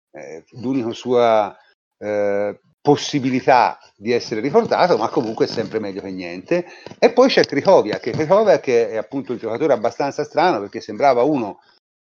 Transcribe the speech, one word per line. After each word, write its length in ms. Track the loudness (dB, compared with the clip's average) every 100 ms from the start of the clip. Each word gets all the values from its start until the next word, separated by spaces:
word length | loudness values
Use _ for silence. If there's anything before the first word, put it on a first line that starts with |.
| _
Eh, 320 | -18 -16 -16 _ -10
l'unico 320 | -4 -4 -4
sua, 640 | -8 -2 2 4 4 2 -6 _ _ _ _
eh, 640 | -6 -2 -2 -2 -4 -8 _ _
possibilità 1000 | 0 2 0 -4 -2 -2 4 4 4 -2 -18 _
di 160 | -2
essere 280 | -2 -2 -6
ricordato, 560 | 0 0 2 0 2 2
ma 120 | 0
comunque 380 | -2 -4 -2 -4
è 20 |
sempre 320 | -2 -6 -6
meglio 220 | -8 -10
che 100 | -10
niente. 540 | -10 -10 -12 -4 -4 -4 -14 -20 2
E 120 | 2
poi 160 | 4 4
c'è 160 | 4
Krychowiak, 560 | 2 2 4 4 4 -4
che 120 | -6
Krychowiak 520 | -6 0 2 4 2
è, 240 | 2 0 0
è 60 | -4
appunto 360 | -6 -8 -8
un 60 | -8
giocatore 340 | -6 -4 0
abbastanza 500 | 0 0 -4 -6 -4
strano, 380 | -4 0 2 0
perché 200 | -4 -10
sembrava 420 | -12 0 2 4
uno 360 | 2 0 -4 -10 _ _ _ _